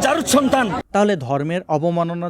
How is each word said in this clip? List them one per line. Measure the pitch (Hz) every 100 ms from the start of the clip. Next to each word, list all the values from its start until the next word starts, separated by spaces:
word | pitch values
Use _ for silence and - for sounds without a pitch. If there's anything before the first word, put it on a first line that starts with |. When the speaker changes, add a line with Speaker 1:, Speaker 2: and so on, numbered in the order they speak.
Speaker 1:
জারুদ | 190 - - 269
সন্তান। | 269 269 233 170 -
Speaker 2:
তাহলে | 202 208 190 123
ধর্মের | 139 151 175 - 156
অবমাননা | 170 170 170 170